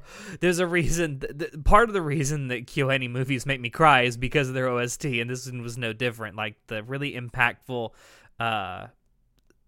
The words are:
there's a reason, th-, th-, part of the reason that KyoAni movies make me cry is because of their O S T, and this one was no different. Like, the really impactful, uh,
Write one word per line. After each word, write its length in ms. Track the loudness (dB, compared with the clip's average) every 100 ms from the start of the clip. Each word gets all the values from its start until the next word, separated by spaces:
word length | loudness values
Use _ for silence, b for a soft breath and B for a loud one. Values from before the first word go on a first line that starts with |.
| B B -14 0
there's 180 | 2 4
a 80 | 2
reason, 540 | 4 4 4 2 -2
th-, 160 | -8 -6
th-, 260 | -8 0
part 260 | 6 8 8
of 40 |
the 80 | 2
reason 480 | 0 0 0 0 -2
that 180 | -4 -4
KyoAni 420 | 0 2 2 0
movies 360 | -2 -2 -2 -2
make 160 | -4
me 80 | -4
cry 320 | 4 6 6
is 160 | 2 0
because 320 | 0 0 0
of 40 |
their 140 | -2 -2
O 100 | 0
S 180 | -2 -4
T, 240 | -4 -4
and 80 | -4
this 200 | -6 -8
one 120 | -10
was 160 | -10 -6
no 160 | -6
different. 420 | -2 -4 -4 -10 -6
Like, 200 | -8 -8 -10
the 160 | -10
really 300 | -8 -6 -6
impactful, 760 | -8 -6 0 0 0 -6 -4 -6 -10 b b b -4
uh, 480 | -2 -2 -4 -8 -14 _ _ _ _ _ _ _